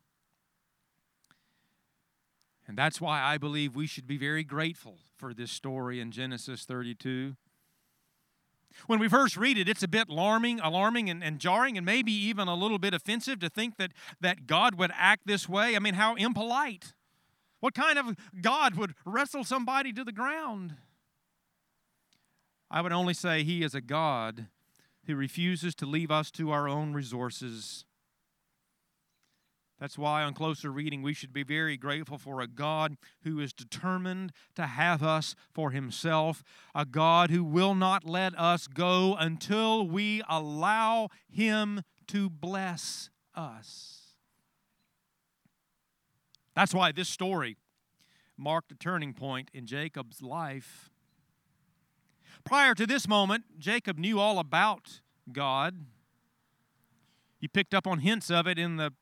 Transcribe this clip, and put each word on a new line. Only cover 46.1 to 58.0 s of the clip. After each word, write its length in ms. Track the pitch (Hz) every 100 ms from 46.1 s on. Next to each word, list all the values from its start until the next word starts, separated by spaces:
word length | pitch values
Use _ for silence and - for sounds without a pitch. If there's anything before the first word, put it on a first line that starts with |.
| _ _ _ _
That's 200 | - 196
why 180 | 185 175
this 160 | 151 185
story 480 | - 185 180 123 107 _ _ _ _ _ _ _ -
marked 340 | 139 165 -
a 60 | 143
turning 380 | 165 180 147
point 360 | 110 135 127 131
in 140 | 135 117
Jacob's 540 | 139 156 147 120 -
life. 680 | 127 160 156 135 - - - _ _ _ _ _ _ _ _ _ _ _ _ _ _ -
Prior 300 | - 277 269
to 120 | 208 220
this 220 | 269 190
moment, 360 | 208 196 220 - 156
Jacob 400 | 151 240 202 156
knew 200 | 190 208
all 200 | 208 190
about 640 | 151 165 208 180 - - _ _ -
God. 560 | 127 139 131 160 185 135 _ _ _ _ _ _ _ _ _ _ _ _ _ _ -
He 100 | 151
picked 260 | 196 190
up 120 | 196 190
on 120 |
hints 320 | 165